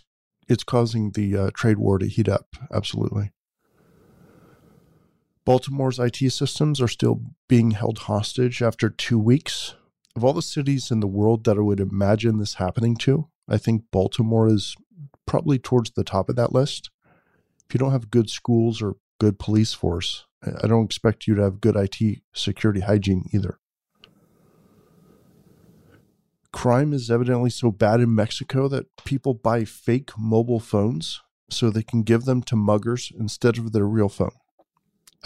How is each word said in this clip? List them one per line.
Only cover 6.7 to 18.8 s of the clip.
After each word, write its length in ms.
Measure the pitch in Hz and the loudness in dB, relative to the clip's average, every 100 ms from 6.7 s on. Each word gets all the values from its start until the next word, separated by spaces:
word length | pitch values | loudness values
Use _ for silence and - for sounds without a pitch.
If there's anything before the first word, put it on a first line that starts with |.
| 143 | 0
are 80 | 120 | -2
still 320 | - 117 117 117 - - | 0 0 0 -4 -10 2
being 220 | 120 113 | 4 4
held 260 | 104 107 110 | 2 -2 -4
hostage 640 | - 104 104 - 127 120 | -4 -4 -2 -2 -2 0
after 260 | 117 - 110 | -2 0 -2
two 300 | - - 117 | -2 -2 2
weeks. 560 | 107 139 - - - - _ _ _ - | 4 4 2 -8 -10 -14 _ _ _ -2
Of 80 | |
all 80 | 123 | 0
the 80 | 165 | 0
cities 500 | 165 156 139 135 - | -4 -4 -2 -2 0
in 100 | 113 | -2
the 60 | 101 | -2
world 380 | 98 107 113 | 0 2 2
that 140 | 110 104 | 2 2
I 20 | |
would 200 | 104 98 | 2 0
imagine 580 | 95 98 98 107 117 107 | -2 0 0 2 2 0
this 160 | 101 | -2
happening 420 | - 92 - 113 113 | -4 -4 0 0 0
to, 280 | - 143 151 _ - | 0 0 -2 _ -2
I 120 | 107 | -2
think 240 | - 110 - | 0 -2 0
Baltimore 560 | 95 95 - 110 113 110 | 0 0 0 0 2 4
is 260 | 107 - - _ 185 143 _ - | 2 0 -12 _ -20 -20 _ -6
probably 320 | - 156 135 | -4 0 -2
towards 320 | - 123 110 | 2 0 0
the 120 | - | -4
top 280 | - 95 92 | -4 -2 -2
of 60 | 123 | -2
that 180 | 117 | 0
list. 340 | 123 143 - - _ _ _ _ _ _ _ - | 0 -2 -4 -14 _ _ _ _ _ _ _ -4
If 60 | |
you 40 | 120 | -2
don't 140 | 135 | 0
have 180 | 135 107 | -2 0
good 200 | 120 110 | 0 0
schools 500 | - - 117 113 110 | -2 0 2 2 0